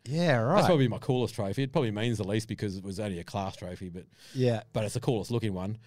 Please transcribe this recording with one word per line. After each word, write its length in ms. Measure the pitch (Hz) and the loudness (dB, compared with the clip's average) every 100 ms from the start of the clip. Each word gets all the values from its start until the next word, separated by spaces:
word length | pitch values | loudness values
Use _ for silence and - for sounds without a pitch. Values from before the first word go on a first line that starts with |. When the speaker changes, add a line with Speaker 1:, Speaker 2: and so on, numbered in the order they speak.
Speaker 1:
Yeah, 320 | - 156 175 123 | -6 0 4 4
right. 180 | 113 196 | 4 4
Speaker 2:
That's 100 | 170 | 6
probably 220 | 160 127 | 6 4
my 100 | 98 | 0
coolest 360 | - 127 113 | 0 2 0
trophy. 300 | - 98 101 | -2 -4 -2
It 80 | 135 | 0
probably 180 | 160 117 | 0 0
means 280 | 104 117 107 | 0 0 0
the 60 | 95 | 0
least 200 | 107 110 | 0 -2
because 280 | 101 104 95 | -4 -4 -6
it 80 | |
was 160 | 98 95 | -8 -6
only 180 | 104 90 | -4 -4
a 60 | |
class 320 | 82 104 95 - | -6 -4 -4 -6
trophy, 320 | 90 90 92 | -10 -10 -10
but 160 | 87 - _ - | -12 -16 _ -12
Speaker 1:
Yeah. 280 | 131 127 110 - | 0 2 2 -2
Speaker 2:
but 120 | 120 | -4
it's 100 | 107 | -2
the 60 | - | -2
coolest 300 | - 117 90 | 0 0 0
looking 220 | 120 110 | -2 -2
one. 240 | 92 95 113 | -2 -4 -6